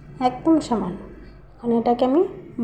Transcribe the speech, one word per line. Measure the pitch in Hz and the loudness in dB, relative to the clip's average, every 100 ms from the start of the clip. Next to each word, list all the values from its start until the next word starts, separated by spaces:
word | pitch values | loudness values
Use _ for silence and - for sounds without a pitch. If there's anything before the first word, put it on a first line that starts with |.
| - - 254 | -16 -2 -2
একদম | - 330 320 - | 2 4 4 2
সামান্য। | 220 185 202 - - - - - | -2 -2 -8 -14 -18 -20 -20 -20
এখন | - 240 233 | -8 0 2
এটাকে | 233 240 254 | 2 2 2
আমি | 294 403 - - - | 2 2 -4 -12 -6